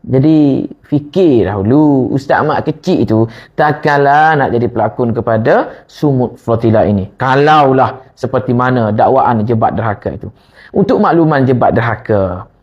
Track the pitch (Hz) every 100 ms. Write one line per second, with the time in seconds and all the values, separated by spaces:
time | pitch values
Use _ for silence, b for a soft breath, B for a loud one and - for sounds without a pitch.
0 | - 131 147 156 147 135 - - - 147
1 | 147 185 175 120 92 104 101 143 151 135
2 | 123 135 - - 143 143 - 151 - 175
3 | 117 110 113 B B - 151 147 151 143
4 | 139 147 156 156 131 113 117 117 110 -
5 | 120 113 113 113 120 202 311 - _ -
6 | 147 131 120 - - 113 113 107 92 101
7 | 92 _ 131 135 147 156 135 131 120 -
8 | - _ 120 131 123 120 123 127 107 107
9 | 98 131 120 113 107 113 110 - 113 98
10 | 101 - 98 _ b b b - 196 -
11 | - 339 311 143 127 120 120 117 120 110
12 | - 104 95 90 - _